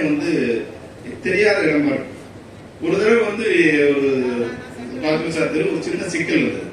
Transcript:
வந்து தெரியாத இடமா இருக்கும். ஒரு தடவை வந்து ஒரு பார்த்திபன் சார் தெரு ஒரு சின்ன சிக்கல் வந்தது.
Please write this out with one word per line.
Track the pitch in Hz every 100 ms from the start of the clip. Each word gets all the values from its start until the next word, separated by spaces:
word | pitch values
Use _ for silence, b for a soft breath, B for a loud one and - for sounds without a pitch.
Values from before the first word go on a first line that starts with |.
வந்து | 151 147 170 147 120 110 - - - - 120 -
தெரியாத | 180 190 214 202
இடமா | 156 151 143
இருக்கும். | - - - - - - - - -
ஒரு | 160 196
தடவை | 220 233
வந்து | 208 208 226 175 156 147 143
ஒரு | 139 135 131 123 120 117 120 - - 123 127
பார்த்திபன் | 156 156 165 156
சார் | 147
தெரு | 156 -
ஒரு | 165
சின்ன | - - -
சிக்கல் | 160 - -
வந்தது. | 120 - -